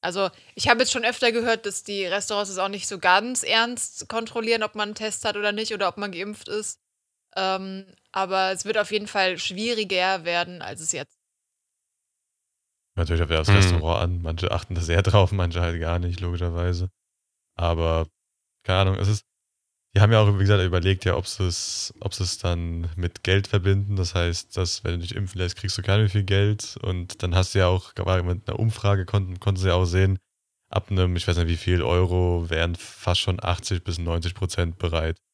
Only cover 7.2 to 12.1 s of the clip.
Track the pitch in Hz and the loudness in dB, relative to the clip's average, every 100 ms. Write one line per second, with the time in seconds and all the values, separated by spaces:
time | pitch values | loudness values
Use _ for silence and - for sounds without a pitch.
7.2 | _ - 190 190 190 190 190 _ _ - | _ -4 -2 -4 -6 -12 -14 _ _ -6
8.2 | 190 190 190 190 196 220 208 214 202 208 | -2 0 0 -2 -4 -2 -2 -4 -4 0
9.2 | 185 175 - 185 226 226 202 190 185 190 | 0 -2 -6 -6 -4 -4 -2 0 0 -2
10.2 | 165 175 175 180 95 - 160 147 147 _ | -2 -2 -4 -8 -14 -10 -6 -6 -8 _
11.2 | _ _ _ _ _ _ _ _ _ | _ _ _ _ _ _ _ _ _